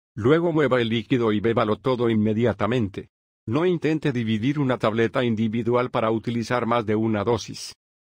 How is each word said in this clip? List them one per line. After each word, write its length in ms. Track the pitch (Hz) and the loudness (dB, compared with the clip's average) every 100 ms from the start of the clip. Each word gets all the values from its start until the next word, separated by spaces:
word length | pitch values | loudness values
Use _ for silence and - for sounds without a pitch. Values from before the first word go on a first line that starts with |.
| _ - | _ -2
Luego 360 | 107 160 170 | 2 4 2
mueva 300 | 156 135 123 | 2 2 2
el 80 | 117 | 2
líquido 420 | 117 107 131 113 | -2 0 0 2
y 100 | 107 | 2
bébalo 340 | 104 113 110 104 | 2 2 0 0
todo 340 | 135 123 120 | -2 0 2
inmediatamente. 1000 | 113 107 107 117 98 104 127 104 101 - _ _ _ - | 2 2 2 0 0 0 0 -2 -6 -14 _ _ _ -4
No 220 | 120 180 | 0 0
intente 440 | 170 151 156 147 | 0 0 0 -2
dividir 460 | 123 113 110 117 147 | -2 0 0 0 0
una 220 | 135 120 | -2 0
tableta 440 | 113 113 113 143 | 0 2 0 0
individual 680 | 123 110 113 113 117 120 123 | 0 0 0 -2 0 0 0
para 180 | 127 110 | -2 0
utilizar 560 | 113 113 117 110 123 113 | -2 -2 -4 -2 -2 0
más 220 | 117 107 | 0 0
de 80 | 107 | 0
una 280 | 113 107 | 0 0
dosis. 500 | 101 117 - - - - _ _ _ | 0 -2 -4 -14 -16 -18 _ _ _